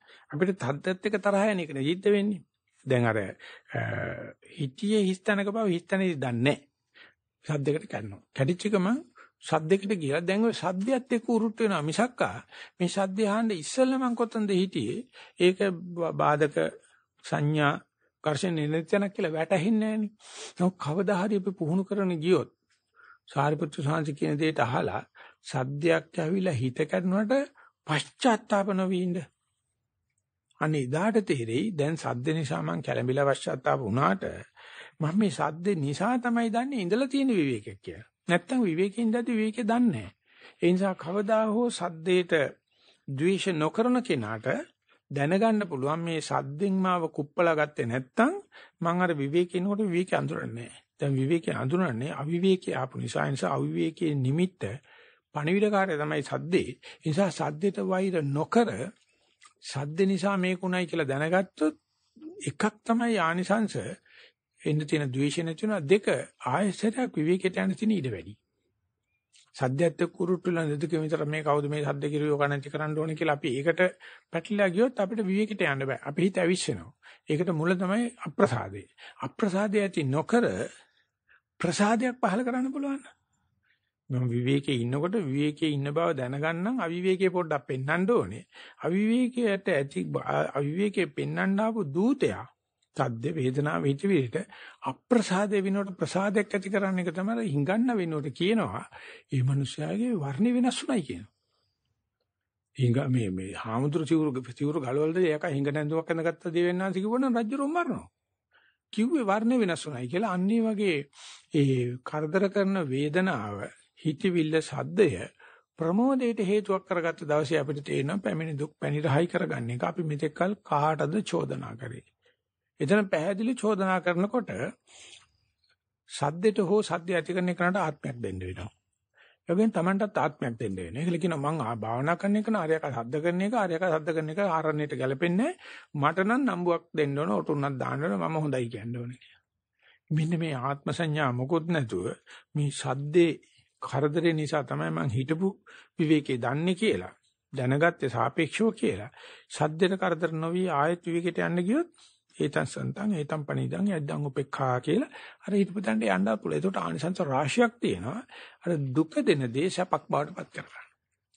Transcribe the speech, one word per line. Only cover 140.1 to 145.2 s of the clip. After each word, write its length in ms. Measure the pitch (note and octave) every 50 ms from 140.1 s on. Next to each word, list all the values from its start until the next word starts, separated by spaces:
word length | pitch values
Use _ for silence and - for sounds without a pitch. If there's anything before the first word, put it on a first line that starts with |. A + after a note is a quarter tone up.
මෙන්න 280 | D#3 D3+ D#3 D#3+ F3 D#3+
මේ 160 | E3+ D#3+ C#3+ B2+
ආත්ම 340 | A#2+ C3+ C#3 C#3+ - -
සංඥා 400 | C#3+ - E3+ D#3 D3 D#3 D3+ C3
මොකොත් 340 | B2 B2 B2+ C3 E3+ E3 D#3 E3+
නැතුව 380 | F3 D#3 C3+ G#2+ G#2 F2+ F2+ F2 - - _ - - - - _
මේ 180 | - D3+ D3 C#3+
සද්දේ 600 | C#3 - - C#3 C3 C#3 C#3+ D3 D3+ F3+ E3+ E3 C#3 - _ _ _ _ _ _ _ -
කරදරේ 520 | - - - C#3 C#3+ D3+ C#3+ F3 D#3+ E3+ E3
නිසා 300 | D#3 D3+ C#3+ D#3 D3+ B2+
තමයි 280 | - C#3 D3 D#3 E3
මං 180 | D#3+ D#3+ E3 C#3
හිටපු 400 | G#2 B2+